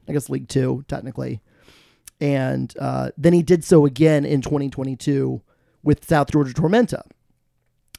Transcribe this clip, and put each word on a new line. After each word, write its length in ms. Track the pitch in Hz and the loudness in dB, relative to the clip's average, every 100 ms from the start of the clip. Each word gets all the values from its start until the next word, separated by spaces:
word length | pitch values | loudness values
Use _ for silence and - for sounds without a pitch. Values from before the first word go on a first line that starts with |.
| - | -8
I 60 | |
guess 140 | 143 - | -6 -4
League 200 | 135 123 | -8 -4
Two 380 | 135 131 131 147 | -2 -2 -4 -8
technically, 520 | 139 131 131 131 120 - _ _ _ _ _ - _ | -12 -10 -10 -10 -10 -14 _ _ _ _ _ -20 _
and, 540 | 143 139 131 131 131 - | -2 -2 -2 -4 -6 -8
uh, 320 | 135 131 131 - | -6 -4 -6 0
then 180 | 165 | 2
he 100 | 175 | 4
did 200 | 156 175 | 4 0
so 220 | - 165 143 | 6 6 6
again 400 | 123 160 151 143 | 4 4 4 2
in 160 | 139 | -2
twenty 260 | - 147 139 | -2 -4 -4
twenty-two 720 | 131 131 127 - 139 131 127 - _ _ _ | -6 -8 -4 -2 -2 -2 -6 -12 _ _ _
with 240 | 151 147 - | 0 0 2
South 240 | 156 143 | 0 2
Georgia 240 | 151 135 127 | 0 0 -2
Tormenta. 480 | 160 220 233 - - _ _ _ _ _ _ _ _ | 0 2 0 -4 -12 _ _ _ _ _ _ _ _